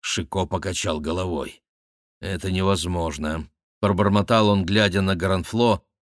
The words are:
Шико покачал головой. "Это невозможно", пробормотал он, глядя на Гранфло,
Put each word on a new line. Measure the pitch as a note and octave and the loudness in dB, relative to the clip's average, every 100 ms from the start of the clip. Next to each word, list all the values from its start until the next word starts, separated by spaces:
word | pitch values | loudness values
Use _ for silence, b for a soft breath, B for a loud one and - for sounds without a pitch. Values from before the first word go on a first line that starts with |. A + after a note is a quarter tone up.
Шико | - - E2 G2 F2+ | -6 -6 -4 -4 -2
покачал | F#2 F#2 F#2 - D#2 | -4 -4 -6 -4 -4
головой. | D2+ F2 F#2 D#2 C2 - _ _ _ _ _ _ | -4 -4 -4 -4 -6 -12 _ _ _ _ _ _
"Это | F#2 F#2 F#2+ | -8 -6 -2
невозможно", | F#2 F#2+ G2 E2 F2 E2 D2 D2+ D#2+ C#2+ _ _ _ | 0 2 0 0 -2 -4 -4 -6 -6 -8 _ _ _
пробормотал | G2+ F#2+ G2+ G2+ G2 A2+ G#2+ | -2 2 4 2 4 4 4
он, | G2+ F2 | 4 2
глядя | G#2 G#2 F#2 | 2 4 2
на | F#2+ | 0
Гранфло, | F#2 F#2 F#2+ E2 A2 A#2+ G#2 _ _ _ | 0 0 0 -2 2 2 2 _ _ _